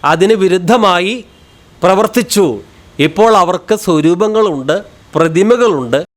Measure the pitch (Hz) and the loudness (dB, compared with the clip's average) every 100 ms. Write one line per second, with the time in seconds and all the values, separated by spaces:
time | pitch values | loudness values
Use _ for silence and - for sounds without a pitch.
0 | 147 160 196 220 190 185 175 240 208 175 | 0 0 2 2 2 0 0 2 2 0
1 | 185 240 - _ _ _ _ - 175 190 | -2 -6 -12 _ _ _ _ -4 0 2
2 | 220 247 - 202 170 104 - - - - | 0 -2 -2 0 0 -2 -12 -20 -20 -4
3 | 151 175 220 214 175 185 - - - 156 | -2 2 2 4 0 -4 -4 -4 0 0
4 | 156 175 214 220 208 143 131 180 208 - | 0 0 0 0 -2 -2 -4 -4 -6 -20
5 | - 151 165 165 208 240 240 156 123 135 | -8 -2 0 0 2 2 2 0 -2 -4
6 | 175 | -4